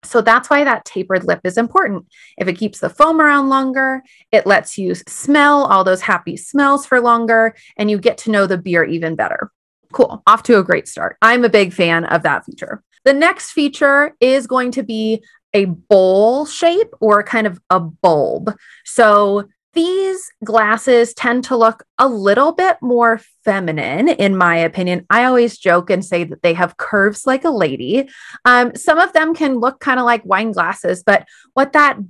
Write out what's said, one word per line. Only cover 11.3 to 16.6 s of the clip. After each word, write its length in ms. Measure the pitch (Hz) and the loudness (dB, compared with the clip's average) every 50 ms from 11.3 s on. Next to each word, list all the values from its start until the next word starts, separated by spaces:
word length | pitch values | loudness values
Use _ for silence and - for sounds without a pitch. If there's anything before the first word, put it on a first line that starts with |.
| 240 247 240 | 2 4 2
a 40 | 226 | 4
big 240 | - 214 202 180 175 | 4 4 2 2 0
fan 320 | - 180 170 165 165 170 | -2 0 0 0 -2 -2
of 160 | - - 170 170 | -2 -4 -2 -2
that 220 | 160 143 - - | -2 -4 -4 -6
feature. 380 | - - - - - - 214 _ _ _ _ _ | -12 -18 -18 -14 -14 -14 -16 _ _ _ _ _
The 80 | 262 277 | 0 2
next 400 | 277 311 349 381 370 - - - | 2 2 0 0 -4 -10 -10 -4
feature 600 | - 294 285 277 - 302 277 277 277 294 294 - _ | -2 -2 -2 -2 0 0 2 2 2 0 0 0 _
is 260 | - 254 262 277 247 | 0 2 2 0 -2
going 260 | 240 254 254 247 247 240 | -2 -4 -2 -2 -2 -6
to 100 | 262 220 | -6 -8
be 420 | 202 220 220 220 220 220 220 _ _ _ _ _ _ - | -6 -6 -4 -2 -2 -4 -4 _ _ _ _ _ _ -2
a 120 | 208 196 | -2 0
bowl 800 | 190 170 - _ _ 208 196 185 185 185 196 208 220 247 277 302 | 0 -4 -10 _ _ 4 4 4 4 4 4 2 2 2 0 -4
shape 480 | 294 - - | -8 -8 -2